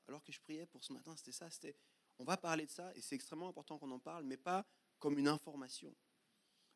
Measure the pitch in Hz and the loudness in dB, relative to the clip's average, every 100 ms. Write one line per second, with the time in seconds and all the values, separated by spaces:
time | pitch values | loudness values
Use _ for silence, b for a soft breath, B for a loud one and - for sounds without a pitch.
0 | - 147 - 139 - 156 170 - - 127 | -10 -10 -10 -14 -8 -8 -8 -10 -8 -8
1 | 156 160 - 127 170 - 160 b b b | -10 -12 -10 -10 -8 -10 -10 b b b
2 | b - 131 185 170 160 151 - 180 120 | b -6 2 2 4 2 2 -6 -8 -8
3 | - 135 - 160 180 165 - 151 139 127 | -2 -2 -2 -4 -4 -6 -10 -8 -4 -4
4 | 160 170 135 131 175 185 b b b _ | -4 -4 -4 -2 2 2 b b b _
5 | 147 143 143 156 160 143 127 - - - | 4 8 8 6 2 -8 -8 -8 -10 -16
6 | _ _ _ _ b b b | _ _ _ _ b b b